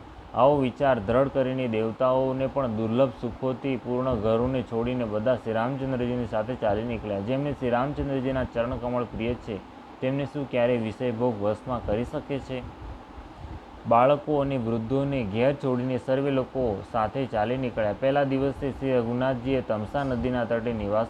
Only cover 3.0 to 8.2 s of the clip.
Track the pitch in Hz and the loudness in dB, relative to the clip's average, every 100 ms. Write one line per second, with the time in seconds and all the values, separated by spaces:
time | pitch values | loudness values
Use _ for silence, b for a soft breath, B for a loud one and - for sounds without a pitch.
3 | 135 - 120 104 131 123 139 127 120 123 | 2 2 -6 -2 -2 -2 -2 -2 -2 -2
4 | 127 120 107 113 123 131 113 117 120 127 | 0 2 2 2 2 0 -2 -2 0 0
5 | 113 107 113 120 113 110 120 139 135 127 | 0 0 2 2 0 0 0 -2 -2 -2
6 | 123 123 113 110 110 123 110 104 117 113 | 0 -2 -2 -2 -2 0 0 2 0 -4
7 | 107 98 101 131 147 135 127 120 135 143 | -2 -2 -2 -2 -2 -2 0 2 0 -2
8 | 139 135 | -2 0